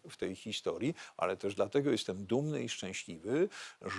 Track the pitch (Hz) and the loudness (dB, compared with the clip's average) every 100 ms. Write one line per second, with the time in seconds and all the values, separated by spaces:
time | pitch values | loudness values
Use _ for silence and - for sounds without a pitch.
0 | 170 - 95 95 - 104 - 82 147 170 | -12 -4 -4 -4 -6 -4 -2 0 0 -2
1 | - - 90 95 101 101 101 143 143 117 | -6 0 0 2 0 0 2 4 4 2
2 | - 95 98 120 151 147 120 - 95 95 | 2 -2 2 2 2 0 -2 -4 -4 -6
3 | - 82 92 139 202 - - - 95 | -8 -8 0 2 2 0 -12 -8 -6